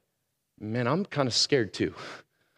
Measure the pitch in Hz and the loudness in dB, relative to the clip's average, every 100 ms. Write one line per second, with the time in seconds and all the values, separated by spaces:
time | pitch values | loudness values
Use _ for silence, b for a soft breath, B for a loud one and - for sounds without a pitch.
0 | _ _ _ _ _ - 107 117 120 156 | _ _ _ _ _ -12 -6 -2 0 0
1 | 202 143 131 - - 143 110 - 95 - | -2 0 0 2 4 4 2 0 -2 -2
2 | B B B _ _ | B B B _ _